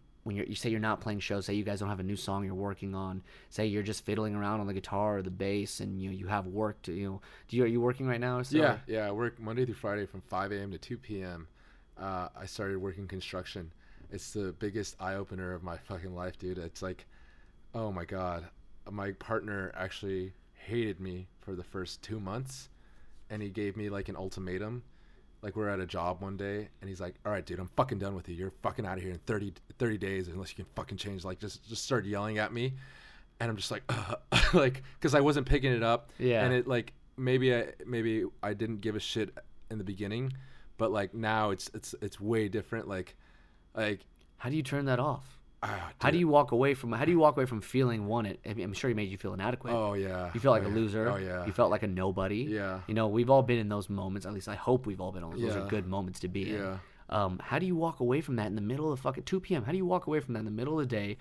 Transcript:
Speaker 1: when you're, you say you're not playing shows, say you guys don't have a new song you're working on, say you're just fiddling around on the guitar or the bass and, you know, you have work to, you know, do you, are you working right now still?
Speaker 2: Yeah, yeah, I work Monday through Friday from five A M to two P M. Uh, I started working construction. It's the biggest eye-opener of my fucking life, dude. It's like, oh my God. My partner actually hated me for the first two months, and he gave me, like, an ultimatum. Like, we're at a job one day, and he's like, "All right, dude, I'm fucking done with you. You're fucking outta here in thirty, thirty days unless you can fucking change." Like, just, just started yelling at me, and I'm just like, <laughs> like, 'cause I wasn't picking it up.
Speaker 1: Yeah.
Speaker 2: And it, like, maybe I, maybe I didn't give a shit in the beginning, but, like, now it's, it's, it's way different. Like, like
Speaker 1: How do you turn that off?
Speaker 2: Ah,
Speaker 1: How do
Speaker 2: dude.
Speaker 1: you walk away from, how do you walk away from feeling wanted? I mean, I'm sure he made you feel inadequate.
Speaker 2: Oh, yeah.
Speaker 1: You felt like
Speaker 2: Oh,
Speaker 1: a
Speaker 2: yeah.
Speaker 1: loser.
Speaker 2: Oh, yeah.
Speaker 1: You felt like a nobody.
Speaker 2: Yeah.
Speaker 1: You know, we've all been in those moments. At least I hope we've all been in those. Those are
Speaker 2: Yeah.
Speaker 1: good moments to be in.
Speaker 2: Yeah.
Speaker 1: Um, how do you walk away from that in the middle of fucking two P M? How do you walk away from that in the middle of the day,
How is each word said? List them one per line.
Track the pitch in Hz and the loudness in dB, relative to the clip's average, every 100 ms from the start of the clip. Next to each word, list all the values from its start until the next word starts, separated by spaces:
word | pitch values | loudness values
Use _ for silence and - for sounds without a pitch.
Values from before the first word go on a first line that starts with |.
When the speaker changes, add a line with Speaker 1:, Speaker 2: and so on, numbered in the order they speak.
| - - | -20 -12
Speaker 1:
when | 110 101 | -4 -2
you're, | - | -2
you | |
say | 104 120 | -2 0
you're | 110 | 2
not | 110 107 | 2 0
playing | 110 104 | -2 -4
shows, | - 101 95 | -2 -2 0
say | 101 | 0
you | |
guys | 104 101 | 0 0
don't | 104 | -2
have | 98 | -2
a | |
new | 92 101 | -2 -4
song | - 98 98 | -2 -2 -2
you're | |
working | 95 101 95 98 | -2 -4 -4 -6
on, | 95 95 92 - - - | -4 -4 -6 -10 -20 -10
say | - 107 | -2 0
you're | 101 | 0
just | 101 104 - | -2 -4 -2
fiddling | 104 110 104 | 0 0 0
around | 101 110 | 0 0
on | 101 | -2
the | |
guitar | 95 - 101 107 101 | -4 -2 0 2 0
or | |
the | 92 | -2
bass | 92 98 101 101 - | -2 0 0 -2 -4
and, | 101 95 | -6 -4
you | 95 | -4
know, | 95 | -4
you | 95 | -2
have | 104 92 | -2 -2
work | 98 107 104 | 0 -2 -2
to, | - | -6
you | 87 98 | -4 -4
know, | 95 - - - | -6 -12 -20 -2
do | 120 | 4
you, | |
are | 117 | 4
you | 117 | 6
working | 120 127 131 | 2 2 0
right | 117 | 0
now | 123 123 | 0 0
still? | 127 151 | 2 4
Speaker 2:
Yeah, | 147 107 - | 6 4 -2
yeah, | 110 104 | -2 0
I | |
work | 101 120 117 | 0 -2 -2
Monday | 110 117 127 | -4 0 0
through | 101 | -2
Friday | 107 104 98 | -2 -2 -4
from | 95 | -8
five | - 92 98 | -4 -2 0
A | 101 | -2
M | 98 | -4
to | 90 | -8
two | - 120 | -8 -10
P | - 101 | -6 -6
M. | 92 85 80 - - - - - | -6 -8 -12 -20 -20 -20 -20 -10
Uh, | 95 95 90 - | -6 -4 -6 -10
I | 98 | -12
started | - 98 95 | -6 -4 -2
working | 98 92 95 | -4 -6 -8
construction. | 92 - 92 92 98 82 - - - - | -8 -6 -8 -6 -8 -10 -14 -20 -18 -12
It's | 101 - | -12 -8
the | 107 98 | -4 -4
biggest | 85 104 104 98 - | -2 -4 -2 -6 -6
eye-opener | 92 98 98 95 90 | -4 -4 -4 -6 -6
of | 90 | -6
my | 87 85 | -8 -10
fucking | - 95 92 | -8 -10 -8
life, | 87 90 - | -6 -8 -6
dude. | 90 92 | -6 -6
It's | 82 - | -8 -8
like, | 92 90 - - - - - - - | -8 -8 -12 -20 -20 -20 -20 -20 -10
oh | 117 110 | -6 -4
my | 92 85 | -4 -6
God. | 95 90 85 87 - - - - | -2 -2 -4 -8 -16 -20 -18 -10
My | 101 98 | -6 -6
partner | 95 - 110 104 101 92 | -6 -2 -2 -2 -4 -4
actually | - 95 - 101 95 92 - - | -6 -8 -6 -4 -4 -4 -10 -20
hated | - - 120 110 90 | -18 -6 -2 -2 -4
me | 95 90 90 - | -6 -8 -10 -14
for | - 90 | -10 -8
the | |
first | 87 98 90 - | -8 -8 -8 -10
two | - 110 | -8 -8
months, | 95 110 131 - - - - - - - - | -6 -6 -6 -10 -16 -20 -20 -20 -18 -16 -10
and | 107 | -6
he | 104 | -6
gave | 98 101 98 | -2 -2 -2
me, | 104 | -4
like, | 101 95 | -4 -4
an | 104 | -6
ultimatum. | 95 - 92 92 107 123 - - - - - - | -6 -6 -4 -4 -4 -6 -10 -20 -20 -20 -20 -12
Like, | 104 101 | -8 -2
we're | 104 | 0
at | 98 | 0
a | 90 | -2
job | 92 87 87 | -2 -2 -2
one | 98 98 | -4 -4
day, | 98 101 104 - | -4 -4 -6 -10
and | 98 | -10
he's | 92 | -8
like, | 92 - 107 | -8 -6 -4
"All | |
right, | 101 85 | -2 -2
dude, | 87 | -6
I'm | 90 - | -4 0
fucking | 131 98 | 0 0
done | 98 95 | -2 -4
with | 87 | -6
you. | 85 | -6
You're | 95 - | -8 -4
fucking | 101 92 101 | -4 -4 -4
outta | 92 | -4
here | 92 | -6
in | 87 | -6
thirty, | - 107 101 87 - - | -2 -2 -2 -8 -12 -2
thirty | 117 107 | 0 0
days | 95 95 87 | -2 -2 -4
unless | 87 92 | -6 -8
you | - | -10
can | 90 - | -12 -10
fucking | - 98 | -8 -6
change." | 101 98 | -6 -6
Like, | 92 92 | -8 -8
just, | 104 - - | -8 -12 -10
just | 113 | -8
started | - 123 98 | 0 0 0
yelling | 101 107 107 | -2 0 0
at | 107 | 0
me, | 117 127 131 - - - - - - | 0 -2 -4 -12 -18 -20 -20 -16 -4
and | 117 | -2
I'm | 107 | -2
just | - | -4
like, | 107 - 113 95 113 | -4 -4 -4 -2 -6
<laughs> | - - - | 2 6 8
like, | 180 131 131 - - | 8 6 4 -6 -2
'cause | 156 143 | 4 6
I | |
wasn't | 143 147 131 | 8 6 6
picking | 143 131 | 6 6
it | 120 | 4
up. | 113 120 - - | 6 4 2 0
Speaker 1:
Yeah. | 123 113 123 | 4 6 6
Speaker 2:
And | |
it, | 127 123 | 4 4
like, | 123 117 - - - | 2 0 -8 -16 -2
maybe | 127 127 127 120 | 2 6 6 4
I, | - - - | 2 -6 -4
maybe | 120 113 110 95 - | 0 2 2 0 -2
I | 104 | -4
didn't | 104 113 107 | 0 -2 -2
give | 107 104 | -2 -2
a | |
shit | - 113 104 - - - - | -2 0 -2 -4 -16 -14 -8
in | 110 | -6
the | |
beginning, | 95 98 101 113 131 135 - - - - | -4 -4 -2 -2 -2 -4 -10 -16 -10 0
but, | 110 | 2
like, | 104 98 | 2 0
now | 117 110 110 107 | 0 2 4 4
it's, | 95 - | 2 -4
it's, | 107 - - | -10 -10 -6
it's | 101 - | -6 -4
way | 101 113 104 | 0 2 2
different. | 104 - 113 82 | 0 -4 -6 -4
Like, | 95 92 - - - - - - - | -6 -6 -12 -20 -20 -20 -20 -10 -2
like | 107 98 - - - - | 0 -2 -8 -20 -20 -8
Speaker 1:
How | 120 | -2
do | 147 | -2
you | |
turn | 131 143 135 | 0 0 2
that | 127 | 2
off? | 147 127 - - - - | 2 -2 -6 -20 -20 -8
Speaker 2:
Ah, | 107 101 87 - | -4 -4 -6 0
Speaker 1:
How | 127 | 4
do | |
Speaker 2:
dude. | 165 | 6
Speaker 1:
you | 170 | 8
walk | 147 139 | 8 8
away | 120 139 131 | 6 6 4
from, | 117 | 0
how | 113 151 | 0 6
do | |
you | 170 | 8
walk | 151 139 | 8 8
away | 127 | 2
from | 113 | 0
feeling | - 131 131 113 101 | 0 4 4 2 0
wanted? | 117 104 - - | 0 -2 -4 -6
I | |
mean, | 107 95 | -4 -4
I'm | |
sure | 98 131 | -2 0
he | |
made | 107 101 | 0 0
you | 95 | -4
feel | 98 | -6
inadequate. | 95 104 123 - | -2 -2 -2 0
Speaker 2:
Oh, | 117 107 101 | 0 2 0
yeah. | 95 92 90 | 0 -2 -4
Speaker 1:
You | 113 | 2
felt | 131 | 6
like | 110 | 6
Speaker 2:
Oh, | 101 | 6
Speaker 1:
a | |
Speaker 2:
yeah. | 107 | 2
Speaker 1:
loser. | 110 107 113 | 2 2 0
Speaker 2:
Oh, | 98 | 0
yeah. | 95 90 87 | -2 -4 0
Speaker 1:
You | |
felt | 82 104 | 4 4
like | 104 | 4
a | 107 | 0
nobody. | 92 95 92 95 104 | 0 0 2 0 0
Speaker 2:
Yeah. | 139 107 98 92 92 | -2 -2 -2 -4 -2
Speaker 1:
You | |
know, | 110 110 | 2 4
we've | 107 120 | 4 8
all | 135 | 8
been | 123 120 | 8 4
in | 104 | 2
those | 104 95 | -2 -2
moments. | 101 95 98 90 | -4 -2 -4 -4
At | |
least | 101 101 | -8 -6
I | 101 | -4
hope | - 127 117 | 2 2 2
we've | 95 | -4
all | 92 | -4
been | 95 | -6
in | 85 | -6
those. | 90 | -2
Those | 113 101 | -2 0
are | |
Speaker 2:
Yeah. | 98 | 0
Speaker 1:
good | 107 92 | 0 0
moments | 98 92 90 | -2 -2 -4
to | 90 | -4
be | 98 95 | -2 -2
in. | 104 | -2
Speaker 2:
Yeah. | 95 95 - - - | -2 -4 -10 -16 -2
Speaker 1:
Um, | 104 98 92 | 2 2 0
how | - 139 | -2 0
do | 185 | 2
you | 170 | 2
walk | 165 151 | 0 2
away | 123 135 | 2 2
from | 160 120 | 2 0
that | 104 | 0
in | 107 | 0
the | |
middle | 104 139 156 | -2 0 0
of | 135 | 0
fucking | 131 131 | -2 -4
two | - 190 | -2 -2
P | - 165 | 2 0
M? | |
How | 110 | 0
do | 185 | 0
you | 180 | 2
walk | 180 - | 2 2
away | 156 | 0
from | 131 113 | 0 -2
that | |
in | 107 | -2
the | |
middle | 107 131 156 | -2 0 0
of | 131 | 0
the | 110 | 0
day, | 101 104 | -2 -4